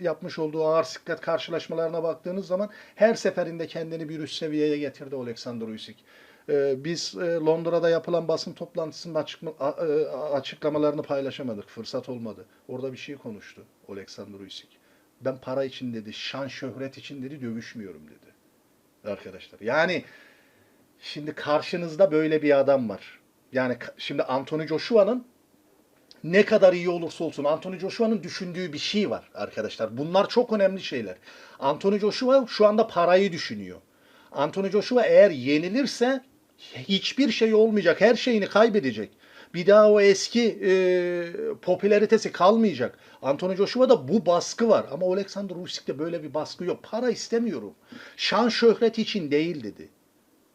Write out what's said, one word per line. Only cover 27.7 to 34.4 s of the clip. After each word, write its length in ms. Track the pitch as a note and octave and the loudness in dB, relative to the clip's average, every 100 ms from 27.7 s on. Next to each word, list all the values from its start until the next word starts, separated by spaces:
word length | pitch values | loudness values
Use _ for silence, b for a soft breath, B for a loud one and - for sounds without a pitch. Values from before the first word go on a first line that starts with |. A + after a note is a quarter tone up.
| F#3 | -8
Joshua'nın 440 | F#3 - A3 A3 | -8 -2 0 0
düşündüğü 500 | D#3 - F3+ E3+ F3+ | -4 -10 -8 -8 -8
bir 60 | C#3+ | -6
şey 320 | - G#3 F3+ | -4 0 0
var 200 | G2+ - | -4 -8
arkadaşlar. 640 | - G#2 - G#2+ - A2 A#2 | -10 -8 -6 -8 -4 -6 -4
Bunlar 300 | D3+ F#3 G3+ | 0 2 2
çok 240 | A#3 A#3+ | 0 0
önemli 280 | G#3+ F#3+ F#3+ | 2 0 0
şeyler. 360 | - C#3 G2+ F2+ B B B B | -8 -8 -8 -12 B B B B
Anthony 400 | C3+ D3+ G3 G#3 | -2 0 0 0
Joshua 480 | G3+ - B3+ C4+ A#3 | -2 -2 2 2 2
şu 180 | - G#3 | 2 4
anda 200 | G#3+ A3 | 4 0
parayı 460 | F3 F3 F#3 G3+ | 2 4 4 4
düşünüyor. 460 | E3 - A2 F#2 F2 _ b b b b | -2 -8 -10 -12 -16 _ b b b b
Anthony 380 | - | -4